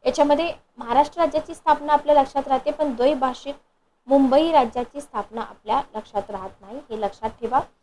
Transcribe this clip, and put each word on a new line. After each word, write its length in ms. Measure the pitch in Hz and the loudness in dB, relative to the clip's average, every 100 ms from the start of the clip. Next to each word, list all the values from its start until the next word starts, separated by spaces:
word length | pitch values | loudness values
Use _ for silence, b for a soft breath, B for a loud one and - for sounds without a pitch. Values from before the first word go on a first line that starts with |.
| - | -4
याच्यामध्ये 460 | 285 294 294 330 - _ _ | 0 2 2 0 -6 _ _
महाराष्ट्र 440 | 233 247 294 - | -2 0 0 0
राज्याची 340 | 320 302 302 | -2 -2 -6
स्थापना 380 | 330 - 294 294 | -8 0 0 2
आपल्या 220 | 294 294 | 0 4
लक्षात 340 | 294 269 277 269 | 4 4 -2 -2
राहते, 220 | 262 262 | -2 -2
पण 240 | 294 302 | -4 -4
द्वैभाषिक 600 | 233 254 294 262 247 277 277 _ _ _ _ - | 0 0 2 -2 -4 -12 -14 _ _ _ _ 2
मुंबई 440 | 277 269 269 330 | 4 6 4 4
राज्याची 500 | 320 247 247 240 285 | 2 2 -2 -8 -10
स्थापना 400 | - 226 202 220 | -10 -10 -8 -10
आपल्या 400 | 220 214 214 247 - | -12 -14 -4 -4 -4
लक्षात 360 | 220 - 208 202 | -12 -8 -8 -8
राहत 200 | 202 190 - | -12 -12 -16
नाही, 160 | 196 247 | -18 -18
हे 240 | 294 220 | -14 -8
लक्षात 300 | 202 - 220 | -8 -6 -10
ठेवा. 300 | - 226 254 349 _ | -8 -2 -2 -4 _